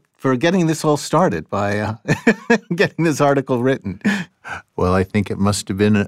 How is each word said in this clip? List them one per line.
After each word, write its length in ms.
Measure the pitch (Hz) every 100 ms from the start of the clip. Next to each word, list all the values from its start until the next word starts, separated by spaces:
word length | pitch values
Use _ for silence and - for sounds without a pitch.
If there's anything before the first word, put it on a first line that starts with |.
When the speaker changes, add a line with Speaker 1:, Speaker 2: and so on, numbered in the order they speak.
| _
Speaker 1:
for 220 | _ 135 127
getting 320 | 165 190 160
this 160 | 156 156
all 120 | 147
started 520 | - 156 180 85 78
by, 300 | 101 101 104
uh, 160 | 104 110 - 143 - 220
<laughs> 400 | - 226 - 175
getting 300 | 185 - 165
this 160 | 139
article 420 | 147 139 131 127
written. 380 | 127 131 98 90 - 202 175 _ - - - -
Speaker 2:
Well, 180 | 87
I 100 | 92
think 280 | 95 107 98
it 60 | 98
must 300 | 98 98 -
have 100 | 95
been 300 | 104 104